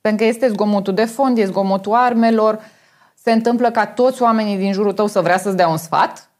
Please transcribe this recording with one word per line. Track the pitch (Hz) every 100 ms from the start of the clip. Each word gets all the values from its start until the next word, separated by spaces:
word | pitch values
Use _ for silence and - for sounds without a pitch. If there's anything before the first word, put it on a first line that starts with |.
Pentru | 214 214
că | 226
este | 226 262
zgomotul | 202 214 208 196
de | 190
fond, | 226 226 269 240
e |
zgomotul | 196 190 196 196 196
armelor, | 226 247 233 226 226 220 214 - _ _ _ _ _
se | -
întâmplă | 226 226 240 240
ca | 233 208
toți | - 254 254
oamenii | 240 220 214 202
din | 196
jurul | 196 208
tău | 196 208
să | 202
vrea | 165 185
să-ți | 190 190
dea | 170
un | 160
sfat | - 143 202 - - _